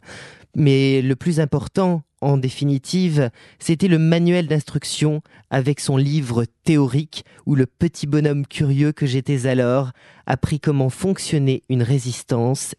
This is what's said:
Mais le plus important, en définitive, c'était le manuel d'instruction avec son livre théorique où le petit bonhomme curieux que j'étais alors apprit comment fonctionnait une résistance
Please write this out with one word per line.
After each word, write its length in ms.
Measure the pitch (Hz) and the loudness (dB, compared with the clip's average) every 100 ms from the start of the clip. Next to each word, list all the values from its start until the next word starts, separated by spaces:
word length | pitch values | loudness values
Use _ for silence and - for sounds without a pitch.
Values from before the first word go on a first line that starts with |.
| - - - - _ - | -10 -20 -20 -20 _ 0
Mais 460 | 143 135 135 135 | 4 4 4 2
le 140 | 131 131 | 0 -2
plus 240 | 180 160 | -2 -2
important, 640 | 151 143 110 - 185 170 - _ | 0 -2 -4 -2 0 0 -6 _
en 180 | 139 139 | 0 0
définitive, 920 | 127 - 143 135 - 185 180 151 123 - - _ | -2 -2 -2 -2 -2 -2 0 0 0 -4 -20 _
c'était 300 | - 165 190 | -4 0 2
le 100 | 160 | 4
manuel 500 | 160 170 170 180 156 | 4 4 2 2 0
d'instruction 760 | 151 - 147 - - 151 151 - - _ | -2 -2 -6 -6 -2 -2 -2 -8 -20 _
avec 300 | 135 131 143 | -2 0 -2
son 180 | - 135 | 0 0
livre 480 | 139 151 123 117 117 _ - | 2 0 0 -2 -2 _ 2
théorique 600 | 151 135 135 156 - - - - | 4 4 0 -4 -12 -18 -10 0
où 80 | 139 | 2
le 100 | 131 | 0
petit 400 | _ 170 - 147 | _ -4 -2 -2
bonhomme 400 | 151 151 143 139 | 0 0 -2 -6
curieux 460 | - 147 139 147 | -2 0 2 0
que 160 | 151 143 | 0 -2
j'étais 400 | 131 127 139 131 | -2 -2 -2 0
alors 440 | 127 120 131 127 - - - - | 0 2 0 -2 -8 -20 -12 -4
apprit 320 | 131 - 147 | -4 -2 -2
comment 300 | - 143 131 | 0 0 0
fonctionnait 720 | - 190 190 - 156 135 131 - | -2 -4 -4 -2 0 0 -2 -2
une 140 | 127 | -2
résistance 960 | 123 139 123 117 - 123 120 135 - | 0 0 -2 -10 -4 -2 0 -2 -6